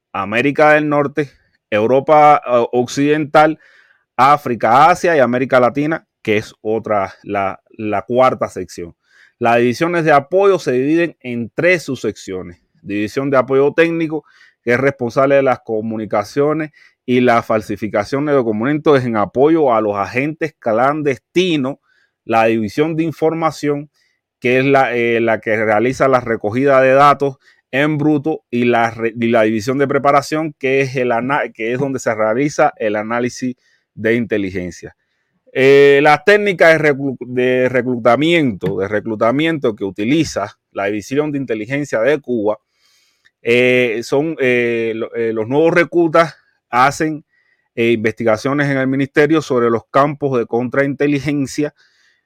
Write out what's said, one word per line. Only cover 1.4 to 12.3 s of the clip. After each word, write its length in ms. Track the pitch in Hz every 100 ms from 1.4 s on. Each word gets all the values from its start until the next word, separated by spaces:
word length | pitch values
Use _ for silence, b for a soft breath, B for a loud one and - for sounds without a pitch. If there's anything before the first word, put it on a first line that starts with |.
| _ _ -
Europa, 720 | 104 113 131 131 151 147 147 -
eh, 200 | 123 117
Occidental, 840 | 123 123 - 147 151 147 151 156 151 b b b b b -
África, 720 | 135 147 127 113 113 127 160
Asia 260 | 175 180 156
y 40 |
América 420 | 120 123 131 131
Latina, 460 | 120 139 147 160 _ _
que 140 | - 107
es 200 | - -
otra, 540 | 107 110 107 104 95 -
la, 380 | - 101 95 - _
la 320 | - 107 98
cuarta 480 | - 120 127 120 107
sección. 480 | 101 90 - 85 - b b b b
Las 200 | 117 117
divisiones 440 | 123 113 165 170
de 80 | 156
apoyo 480 | 143 143 185 196 185
se 140 | -
dividen 420 | 127 139 165 170 -
en 300 | 127 120 113 -
tres 280 | 170 180
subsecciones. 800 | - 131 113 101 -